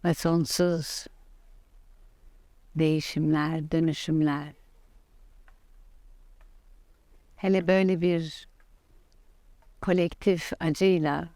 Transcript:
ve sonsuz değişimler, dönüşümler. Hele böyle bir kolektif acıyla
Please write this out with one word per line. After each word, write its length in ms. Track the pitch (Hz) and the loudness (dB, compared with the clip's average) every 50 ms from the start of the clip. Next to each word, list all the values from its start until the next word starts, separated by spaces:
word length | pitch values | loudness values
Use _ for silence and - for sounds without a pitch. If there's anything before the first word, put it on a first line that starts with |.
| - | 2
ve 100 | 175 160 | 0 0
sonsuz 920 | - - 165 165 170 160 - - - 180 175 170 165 147 - - - - - - - - - - - - - - - - _ _ - - - - - - - _ _ - - - - - _ _ - _ - - | 0 0 0 2 2 0 0 0 0 2 0 0 -2 -4 -8 -10 -12 -12 -16 -20 -20 -20 -20 -20 -20 -20 -20 -20 -20 -20 _ _ -20 -20 -20 -20 -20 -20 -20 _ _ -20 -20 -20 -20 -20 _ _ -20 _ -12 -4
değişimler, 920 | 156 160 156 156 156 147 - - 151 156 156 156 151 147 156 160 160 151 156 | 0 0 2 2 0 -2 -4 -4 -2 0 0 0 0 0 -2 -4 -6 -6 -2
dönüşümler. 840 | - 160 165 160 151 - - - 160 156 151 151 143 147 147 151 147 - - - - - - _ _ - _ _ _ - - - - - - - - _ _ - - - - - - - - - - - - - - - - - - - _ - - - - _ - _ _ _ - - _ _ - | 0 0 0 0 -2 -4 -4 -2 0 2 2 0 0 -4 -8 -12 -18 -20 -20 -20 -20 -20 -20 _ _ -20 _ _ _ -20 -20 -20 -20 -20 -20 -20 -20 _ _ -20 -20 -20 -20 -20 -20 -20 -20 -20 -20 -20 -20 -20 -20 -20 -20 -20 -20 -20 _ -20 -20 -20 -20 _ -20 _ _ _ -20 -20 _ _ -16
Hele 320 | - - 190 190 190 175 165 | -6 0 2 2 2 4 4
böyle 320 | 185 190 190 185 185 170 | 4 4 4 2 2 2
bir 480 | 170 180 175 170 165 156 - - - - - _ - _ - _ _ _ - - _ _ _ - _ - - _ _ - - _ _ - - - | 2 2 2 0 -2 -6 -10 -14 -20 -20 -20 _ -20 _ -20 _ _ _ -20 -20 _ _ _ -20 _ -20 -20 _ _ -20 -20 _ _ -20 -18 -8
kolektif 720 | - - 180 185 170 165 - _ - 202 185 165 - - - - | -2 0 2 2 2 0 -2 _ 0 0 0 0 -2 -10 -10 -4
acıyla 680 | - 165 151 - 196 190 185 170 151 147 143 147 165 165 - | -2 -4 0 2 2 2 4 2 0 -2 -2 -4 -6 -10 -14